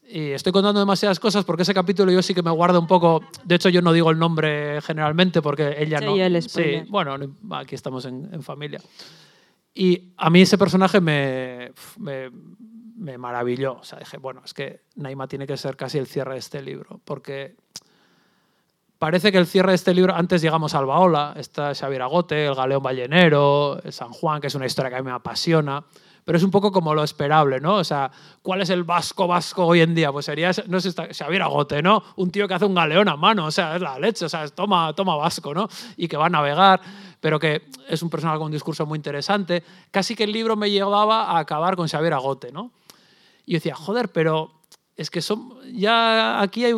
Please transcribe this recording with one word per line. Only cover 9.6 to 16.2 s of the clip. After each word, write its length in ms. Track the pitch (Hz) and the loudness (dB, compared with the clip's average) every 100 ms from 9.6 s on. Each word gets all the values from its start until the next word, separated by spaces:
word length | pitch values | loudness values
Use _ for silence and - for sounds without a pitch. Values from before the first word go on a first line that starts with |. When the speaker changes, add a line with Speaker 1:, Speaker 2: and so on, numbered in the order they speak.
| _ | _
Speaker 1:
Y 380 | - 185 180 - - | -2 2 2 -2 -4
a 140 | 160 | 4
mí 120 | 175 | 6
ese 140 | 185 190 | 6 6
personaje 440 | 190 185 190 208 | 2 2 2 2
me, 720 | 165 147 139 131 127 123 123 - - - | 2 0 0 -4 -8 -10 -16 -18 -20 -16
me, 320 | 196 135 131 | -12 -10 -12
me 880 | 123 165 190 226 226 226 233 170 123 | -16 -20 -20 -20 -20 -20 -16 -14 -12
maravilló. 600 | 123 120 123 123 135 120 | -8 -6 -4 -4 -4 -8
O 40 | |
sea, 140 | - - | -16 -20
dije, 180 | 139 151 | -18 -16
"Bueno, 260 | 135 127 | -14 -16
es 100 | - | -18
que 300 | - 139 - _ | -14 -14 -14 _
Naima 320 | 262 135 135 131 | -14 -12 -10 -10
tiene 180 | 139 | -10
que 120 | 139 135 | -8 -8
ser 200 | 139 131 | -8 -8
casi 220 | 135 143 | -6 -6
el 80 | 123 | -4
cierre 280 | - | -6